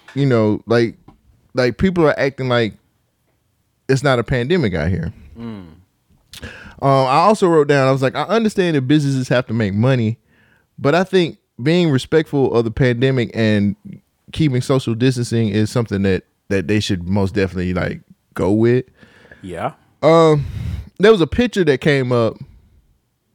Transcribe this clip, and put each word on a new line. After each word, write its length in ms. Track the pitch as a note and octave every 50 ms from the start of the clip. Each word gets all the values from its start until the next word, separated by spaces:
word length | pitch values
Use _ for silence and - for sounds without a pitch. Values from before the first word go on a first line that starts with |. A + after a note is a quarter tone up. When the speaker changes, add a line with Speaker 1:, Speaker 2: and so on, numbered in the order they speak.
| _ - -
Speaker 1:
you 120 | C3+ C#3
know, 360 | C3+ A#2+ A2+ G#2+ G#2+ G#2+ - -
like, 320 | G#2 A2+ A#2+ A#2 G#2+ F#2 _ _ - - _ _ _ _ _ _ _ _
like, 240 | - B2+ B2 A2+
people 280 | - - F#3+ F3+ F3 D#3+
are 140 | D3 - -
acting 300 | B2+ C#3 C3+ - C3 B2+
like 240 | B2 A#2+ A#2 G#2 - - _ _ _ _ _ _ _ _ _ _ _ _ _ _ _ _ _ _ _ _ _
it's 160 | - C3+ C3 C3
not 160 | C#3+ C3 A#2+
a 60 | A2+
pandemic 480 | - C#3 B2 A#2+ C3+ F3+ F#3 C#3 G2+ F2
out 160 | E2 D2 E2+
here. 240 | F#2+ - - E2+ - - - - -
Speaker 2:
Mm. 300 | A2+ A#2 A#2 A2 G2+ F2+ E2 D#2 F2 _ _ _ _ _ _ _ _ _ _ - - - - - - - - - - -
Speaker 1:
Um, 220 | C#3 C3+ C3+ C3
I 120 | B2+ C3
also 300 | D3+ E3+ G3+ A3 - G3+
wrote 200 | F3 E3 D#3 D3
down, 200 | D3 D3 C#3 C3
I 40 | C3+
was 100 | C3+ C3
like, 140 | C3+ B2+ -
"I 80 | C3+ D3
understand 520 | - G3 A3+ A3+ G#3+ - G#3 F3+ E3+ D#3+
that 60 | C#3+ C3
businesses 400 | B2+ D3+ D#3 C#3+ C#3 C3+ C3 B2+ -
have 160 | C#3 B2 C3
to 60 | - A2+
make 220 | A#2 A2+ G2 G2
money, 420 | G#2 A2+ C3 C3+ B2 A2+ G#2+ A2+ - _ _ _ _ _ _ _ _ _ _ _ -
but 160 | B2 C#3 D3+
I 80 | F3 F#3+
think 340 | - F#3+ F#3+ F3 D3 - _ _ _ _ -
being 300 | A#2+ D3+ E3 F3+ F3 D#3+
respectful 600 | C#3 B2+ - - - D#3+ D#3+ - - C#3+ C3 - -
of 80 | A#2+ A#2
the 80 | A2+
pandemic 580 | G#2+ - C#3 B2 A#2+ A#2+ C3 C3+ C3+ B2+ A#2 F#2+ -
and 400 | - A2+ A2 G#2+ G#2 G2+ G2+ G2 - _ - - - _ _ _ _ _ -
keeping 300 | - - D#3+ D3 B2+ B2
social 340 | B2+ - C#3 C3 - A#2+ A2+
distancing 540 | A2 B2 C3+ B2+ A#2+ A#2+ - A#2+ A#2 A2+ G#2+
is 200 | G2+ G#2+ G#2+ G#2
something 320 | - B2+ A#2 - G2+ G2
that, 220 | G2 G2 F#2+ - - _ _ _ _
that 200 | _ G2+ G2 F2
they 120 | G#2 G#2 G#2+
should 280 | G#2 - G#2 F2+ E2+
most 280 | F2 F#2+ G#2 G2 F#2+ F2+
definitely, 400 | G#2 F#2+ F#2 F2 F#2 F2+ F2+ F2+
like, 260 | F2+ F#2+ - - - - _ - _ _ _ _
go 180 | - - F2+
with." 340 | G2+ G#2+ A2+ A#2 B2 B2+ - - _ _ - _ _ _ _ - - _ -
Speaker 2:
Yeah. 300 | F#2 F2 E2 G#2 D3 - _ _ _ _ _
Speaker 1:
Um, 420 | - D3 E3 E3 E3 D#3+ D3+ D3 C3+ - - - - - - - - - _
there 140 | - F3+ A3
was 100 | A3+ F#3+
a 60 | D#3+
picture 360 | C#3 - - B3 B3 - G3+ F3
that 160 | D3+ C3 C3
came 300 | - D#3+ C#3+ C3+ C3 B2
up 260 | B2+ A#2+ A#2 A2 - - - - - - _ _ _ _ _ _ _ _ _ _ _ _ _ _